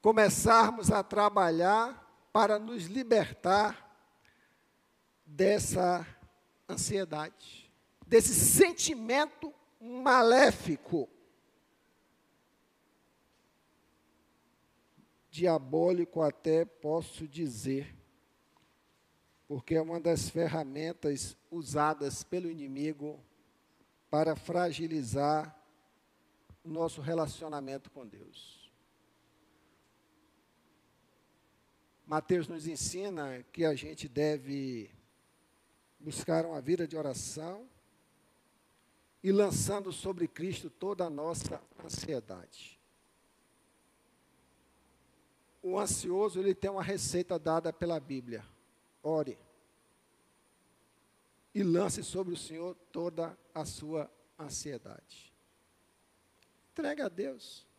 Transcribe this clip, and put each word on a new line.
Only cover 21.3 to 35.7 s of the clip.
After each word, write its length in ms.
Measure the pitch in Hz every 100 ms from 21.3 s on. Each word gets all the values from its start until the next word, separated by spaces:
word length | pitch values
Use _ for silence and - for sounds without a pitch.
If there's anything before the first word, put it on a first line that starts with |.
| - _
usadas 720 | 170 135 147 151 151 139 -
pelo 280 | - 180 175
inimigo 680 | 165 139 135 151 151 147 147 _ _ _ _ _ _ _ _ _
para 240 | 151 160
fragilizar 1200 | 156 - 170 180 143 165 160 120 139 143 151 156 - _ _ _ _ _ _ _ _ _ -
o 40 | 165
nosso 320 | 156 165 156
relacionamento 880 | 143 165 151 - 160 147 135 135 -
com 160 | 143 117
Deus. 640 | - 73 - - - - _ _ _ _ _ _ _ _ _ _ _ _ _ _ _ _ _ _ _ _ _ _ _ _ _ _ _ _ _ _ _ _ _
Mateus 440 | - 156 - 180 147
nos 180 | 165 156
ensina 800 | 147 - 180 202 170 143 127 -
que 120 | -
a 100 | 160
gente 340 | 135 147 156 147
deve 840 | 123 151 151 135 139 135 120 98 - _ _ _ _ _ _ _